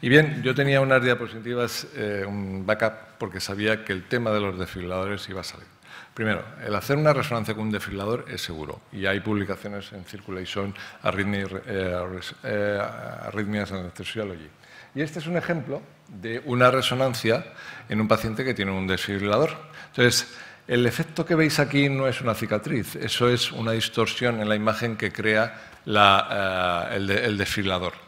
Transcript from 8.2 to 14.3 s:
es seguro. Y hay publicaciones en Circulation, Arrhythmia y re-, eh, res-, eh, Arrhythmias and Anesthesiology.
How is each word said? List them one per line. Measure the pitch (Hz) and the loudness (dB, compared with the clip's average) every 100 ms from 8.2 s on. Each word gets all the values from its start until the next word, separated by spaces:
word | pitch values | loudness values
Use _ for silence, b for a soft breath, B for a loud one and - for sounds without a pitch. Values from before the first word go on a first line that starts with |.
| - | -4
es | 110 | -8
seguro. | - 82 73 - - | -8 -8 -8 -10 -12
Y | - 95 | -4 0
hay | 98 | 0
publicaciones | 98 104 98 92 104 101 98 | 0 -2 -2 -6 -8 -10 -12
en | 104 87 | -16 -16
Circulation, | 101 98 92 92 - 98 98 B B | -16 -10 -10 -6 -4 -4 -6 B B
Arrhythmia | - 98 101 101 | -4 -2 -2 -2
y | 98 | -4
re-, | 95 - | -8 -6
eh, | 98 95 90 90 | -2 -2 -2 -4
res-, | 92 - - | -8 -12 -12
eh, | 131 104 104 101 110 117 117 - | -6 -2 0 0 -4 -6 -12 -10
Arrhythmias | - 101 101 104 98 | -8 -6 -2 -2 -4
and | 95 | -6
Anesthesiology. | 90 - 92 110 104 | -8 -10 -10 -6 -6